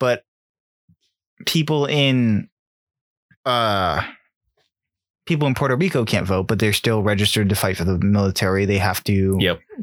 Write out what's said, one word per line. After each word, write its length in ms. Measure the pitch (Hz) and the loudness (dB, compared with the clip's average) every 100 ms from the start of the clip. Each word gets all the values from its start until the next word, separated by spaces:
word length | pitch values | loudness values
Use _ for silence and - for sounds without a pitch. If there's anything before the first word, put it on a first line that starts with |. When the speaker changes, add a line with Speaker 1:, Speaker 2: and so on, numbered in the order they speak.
Speaker 1:
but 240 | 127 120 - _ _ _ _ _ _ _ _ _ _ - | -2 -2 -4 _ _ _ _ _ _ _ _ _ _ -14
people 400 | - 165 151 151 | -4 -2 0 -2
in, 640 | 143 147 139 127 117 104 - _ _ _ _ _ _ _ _ _ | 0 0 2 2 2 0 -4 _ _ _ _ _ _ _ _ _
uh, 580 | 135 123 110 101 90 76 - - _ _ _ _ _ _ _ _ _ _ - | -2 0 2 0 0 -2 -6 -12 _ _ _ _ _ _ _ _ _ _ -4
people 200 | 160 143 | -2 0
in 80 | |
Puerto 220 | 127 139 127 | 0 0 0
Rico 280 | 185 139 | 0 0
can't 220 | 110 101 92 | -2 -2 0
vote, 220 | 95 92 | -2 0
but 100 | 104 | 0
they're 140 | 107 | 0
still 300 | 101 120 110 | 0 0 0
registered 480 | 101 101 104 110 101 | 0 0 0 0 0
to 40 | |
fight 220 | 104 98 92 | 0 -2 -2
for 80 | |
the 140 | 90 90 | -2 0
military. 680 | 101 101 98 92 98 95 | 2 2 2 0 0 0
They 140 | 98 98 | 0 0
have 260 | 98 92 | 0 -2
to 320 | - 98 95 95 | -2 0 2 2
Speaker 2:
Yep. 220 | 92 85 - 277 | 0 -2 -8 -6